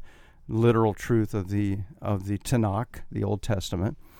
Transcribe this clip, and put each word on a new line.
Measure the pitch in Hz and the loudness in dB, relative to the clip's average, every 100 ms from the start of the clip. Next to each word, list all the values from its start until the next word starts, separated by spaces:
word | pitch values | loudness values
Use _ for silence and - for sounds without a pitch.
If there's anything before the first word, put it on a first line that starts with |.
| - - - - - | -10 -18 -20 -20 -6
literal | 110 120 113 110 | 4 6 6 4
truth | 95 - 117 104 | 0 0 2 2
of | 107 92 | -2 -2
the, | 101 101 98 95 - | -2 0 -2 -6 -8
of | - 101 98 | -4 -2 -2
the | 101 | -4
Tanakh, | - 123 107 101 - - - | 0 2 2 0 -4 -10 -8
the | 107 | -4
Old | 101 101 | -2 -2
Testament. | - 95 - 98 98 - - | -2 -2 -2 -2 -2 -4 -14